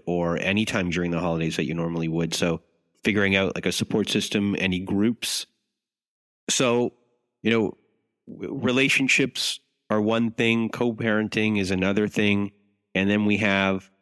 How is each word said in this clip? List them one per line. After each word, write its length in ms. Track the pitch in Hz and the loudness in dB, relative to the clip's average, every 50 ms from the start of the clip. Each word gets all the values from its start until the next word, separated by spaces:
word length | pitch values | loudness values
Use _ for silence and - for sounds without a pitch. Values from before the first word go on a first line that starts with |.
| - | -2
or 320 | - 87 87 85 85 85 - | -2 -2 0 0 0 -2 -2
any 260 | - 92 98 107 110 | 0 0 0 0 0
time 260 | - - 107 92 87 | 0 -2 -2 -2 -2
during 220 | 80 90 87 87 | -2 -2 -2 -2
the 80 | 85 82 | -2 -2
holidays 360 | 90 87 82 82 80 80 80 | -2 -2 -2 -2 -2 -2 -2
that 80 | - 82 | -4 -4
you 100 | - 82 | -4 -4
normally 340 | 85 82 85 85 82 82 82 | -4 -4 -4 -4 -4 -2 -2
would. 260 | 80 85 85 82 - | -2 -2 -2 -2 -2
So 260 | - 92 85 82 78 _ _ _ _ _ _ _ _ - | -2 -2 -2 -2 -4 _ _ _ _ _ _ _ _ -2
figuring 320 | 113 98 104 101 98 98 | -2 0 2 2 2 2
out, 180 | 95 98 90 - | 2 2 0 -2
like, 120 | - - | -4 -4
a 60 | 90 | -4
support 360 | - - 113 - - 110 98 - | -2 -2 -4 -2 0 -2 0 0
system, 480 | - 107 - - - 104 101 101 98 - | 0 -2 -2 -2 -2 -2 0 0 0 0
any 220 | 95 92 92 90 | -2 -2 -2 -2
groups. 640 | 95 - 101 98 104 120 113 - - - - - - _ _ _ _ _ _ _ _ _ _ _ _ _ _ _ _ _ _ _ _ - | -2 -2 0 2 2 2 0 -2 -4 -6 -6 -6 -8 _ _ _ _ _ _ _ _ _ _ _ _ _ _ _ _ _ _ _ _ -2
So, 420 | - - 135 120 120 120 123 - - _ _ _ _ _ _ _ _ _ | 0 2 2 2 2 2 0 0 -4 _ _ _ _ _ _ _ _ _
you 80 | - 110 | 0 2
know, 280 | 113 113 107 - - _ _ _ _ _ _ _ _ _ _ - | 2 2 2 0 -2 _ _ _ _ _ _ _ _ _ _ -18
w-, 240 | - - 95 - | -14 -10 -10 -8
relationships 1080 | - 135 - 127 123 131 135 135 - - 135 127 - - 135 127 - - - - - - _ _ _ _ _ - | -6 -4 -2 0 2 2 2 2 2 2 2 2 2 2 0 0 -2 -4 -6 -6 -6 -8 _ _ _ _ _ -2
are 120 | 107 107 | 0 0
one 320 | 107 107 113 113 117 113 | 2 2 2 0 0 -2
thing, 360 | 110 - 117 113 113 113 113 110 | 0 0 2 2 2 2 0 -2
co-parenting 880 | - - 120 120 113 110 117 113 104 107 110 104 - 110 107 107 107 104 | -2 -2 -2 -2 -2 -2 0 0 0 0 0 0 0 0 0 2 2 0
is 120 | 95 90 | 0 0
another 380 | 98 92 92 98 101 107 107 98 | 0 0 0 2 2 2 0 0
thing. 420 | - 113 107 104 101 101 101 101 - _ _ _ _ _ _ _ - | 0 2 2 2 2 2 0 -4 -6 _ _ _ _ _ _ _ -2
And 140 | 92 95 101 | 0 2 4
then 160 | 104 107 104 | 4 4 4
we 120 | 104 104 98 | 2 2 2
have 520 | 110 101 98 98 98 95 98 92 - - _ _ | 2 2 2 2 2 2 0 -2 -6 -12 _ _